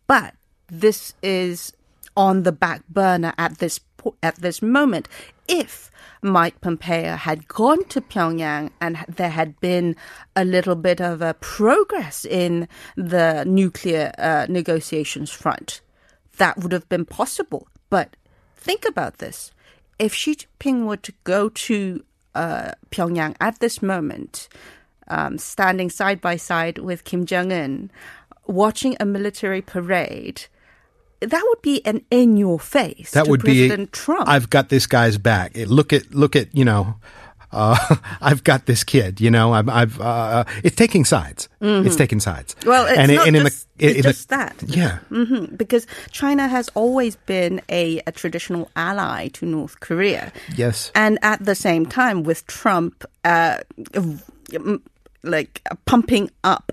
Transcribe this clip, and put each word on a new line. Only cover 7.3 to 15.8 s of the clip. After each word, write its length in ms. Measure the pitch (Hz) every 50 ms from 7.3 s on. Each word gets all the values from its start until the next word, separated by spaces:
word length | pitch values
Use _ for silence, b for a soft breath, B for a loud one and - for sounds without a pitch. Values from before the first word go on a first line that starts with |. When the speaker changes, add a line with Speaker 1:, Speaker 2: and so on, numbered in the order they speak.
| 156 156 156
Speaker 1:
gone 380 | - - - 220 269 311 349 381 -
to 100 | - 277
Pyongyang 720 | - - - 196 170 165 165 165 160 151 147 147 151 - _ -
and 160 | 170 165 170
h-, 200 | 156 165 - 170
there 140 | - 180 170
had 300 | 156 160 160 160 151 -
been 360 | - 180 180 180 175 170 160 B B B B B B B -
a 120 | 190 190
little 300 | 185 185 185 180 190 180
bit 240 | 165 160 185 175 175 180
of 180 | 175 170 160
a 140 | 170 165 160
progress 880 | - - - - - 208 220 285 427 392 - 415 359 208 143 - - -
in 440 | - 170 180 175 175 170 170 170 B B B B B B
the 480 | - 185 170 175 180 165 165 160 151 135
nuclear, 680 | 180 190 190 190 180 - - - 185 165 156 151 143 -
uh, 300 | - - 160 156 147 - -
negotiations 840 | 185 180 160 175 165 160 - - 160 156 151 - - - 147 147
front, 520 | - - - 156 - - - - - -